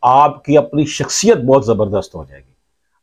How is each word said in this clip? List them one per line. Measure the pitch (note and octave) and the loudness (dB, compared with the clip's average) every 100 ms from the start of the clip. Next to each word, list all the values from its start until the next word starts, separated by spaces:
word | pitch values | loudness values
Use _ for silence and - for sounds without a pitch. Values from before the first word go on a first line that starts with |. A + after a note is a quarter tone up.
आपकी | A#2+ B2+ D3 C#3+ - D3+ | 0 2 2 0 0 0
अपनी | - D3 D3 | 2 -2 -4
शख्सियत | - C#3 - G3+ G3+ | -6 -6 -2 0 0
बहुत | B2 C3+ G#2+ | 2 2 2
ज़बरदस्त | G#2+ G#2 G2 - | -2 -2 -4 -8
हो | E2 | -14
जाएगी, | C#2+ C#2 C2+ _ _ _ _ _ | -18 -20 _ _ _ _ _ _